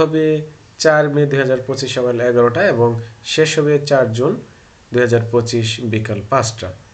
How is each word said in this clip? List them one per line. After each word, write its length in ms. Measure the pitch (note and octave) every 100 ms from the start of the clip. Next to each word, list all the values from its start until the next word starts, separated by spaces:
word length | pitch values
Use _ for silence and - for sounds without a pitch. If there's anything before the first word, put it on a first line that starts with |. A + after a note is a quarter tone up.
হবে 240 | D#3 D#3 D#3 D#3 D#3 - - -
চার 200 | D#3+ D3+ D3
মে 80 | C#3+ C#3+
দুই 80 | C#3
হাজার 180 | C3 B2+ B2
পঁচিশ 240 | C3+ C3 B2+
সকাল 200 | B2 A#2+ B2
এগারোটা 320 | A#2+ A#2+ C3 G3
এবং 140 | A#2 A#2 A#2 - - -
শেষ 160 | - D#3 D#3+
হবে 160 | D3 D3 D3
চার 160 | C#3 A#2+ A2
জুন 160 | C#3+ A#3 - - - _ _
দুই 80 | B2 A#2+
হাজার 160 | A#2 A2
পঁচিশ 360 | A#2+ A2+ A#2 A2 - A#2+
বিকাল 260 | G#2+ G#2+ G2+ -
পাঁচটা। 380 | C3+ A2+ - F#2 - -